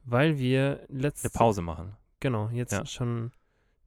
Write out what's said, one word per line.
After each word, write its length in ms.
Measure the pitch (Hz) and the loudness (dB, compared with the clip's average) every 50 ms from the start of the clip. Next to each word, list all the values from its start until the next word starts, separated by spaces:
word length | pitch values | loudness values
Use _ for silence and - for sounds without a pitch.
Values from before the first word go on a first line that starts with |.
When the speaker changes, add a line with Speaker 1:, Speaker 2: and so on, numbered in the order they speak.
| - | -6
Speaker 1:
weil 320 | 123 120 123 147 160 151 139 | 0 2 4 4 4 2 2
wir 480 | 127 123 131 135 135 139 143 - - - | 2 2 4 4 2 2 0 -4 -8 -10
letzte 400 | - 131 135 147 - - - - | -6 -2 -2 -2 -2 -2 -4 -2
Speaker 2:
Eine 40 | - - | 2 4
Pause 240 | 117 113 104 101 85 | 4 4 4 4 0
machen. 340 | 85 80 82 85 92 101 - _ _ _ _ | -4 -4 -6 -8 -10 -14 -16 _ _ _ _
Speaker 1:
Genau, 300 | - 139 120 107 107 110 | -2 -2 0 0 -2 -2
jetzt 220 | 117 120 123 - | -4 -4 -4 -2
Speaker 2:
Ja. 140 | 107 98 - | -2 -2 -2
Speaker 1:
schon 460 | - - - 127 120 117 117 113 117 - _ _ _ _ _ _ _ _ _ _ | -4 -6 -4 -4 -2 -2 -2 -4 -8 -10 _ _ _ _ _ _ _ _ _ _